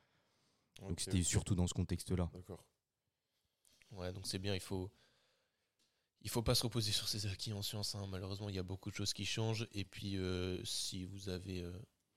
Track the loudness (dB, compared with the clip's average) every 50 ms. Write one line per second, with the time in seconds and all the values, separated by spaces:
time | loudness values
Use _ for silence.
0 | _ _ _ _ _ _ _ _ _ _ _ _ _ _ -18 -10 -6 -4 -2 -2
1 | 0 2 4 4 4 6 4 4 4 4 4 6 4 4 4 2 2 2 2 0
2 | 0 2 2 4 2 2 0 -6 -12 -12 -12 -12 -14 _ _ _ _ _ _ _
3 | _ _ _ _ _ _ _ _ _ _ _ _ _ -20 _ -20 -20 -14 -8 -4
4 | -2 -2 -2 -2 -4 -2 -2 0 2 2 0 0 0 -2 -2 -2 -2 -2 -6 -12
5 | -20 -20 _ _ _ _ _ _ _ _ _ _ _ _ _ _ _ _ _ _
6 | _ _ _ _ -6 0 0 2 4 4 4 4 4 2 2 2 2 2 2 2
7 | 2 0 -2 0 0 -2 -2 -2 -4 -2 -2 -2 -2 -2 -2 -2 -2 -2 -2 -4
8 | -4 -4 -4 -4 -4 -4 -4 -4 -4 -2 -2 -2 -2 -2 -4 -4 -4 -6 -4 -2
9 | -2 -2 -2 -2 -2 0 0 2 2 2 2 0 -2 -4 -2 -4 -4 -4 -6 -6
10 | -4 -2 0 2 2 2 2 2 2 0 0 -2 -2 -2 -2 -2 -2 -2 -2 -4
11 | -4 -6 -6 -8 -6 -4 -4 -4 -4 -4 -4 -4 -4 -4 -6 -8 -12 -14 _ _
12 | _ _ _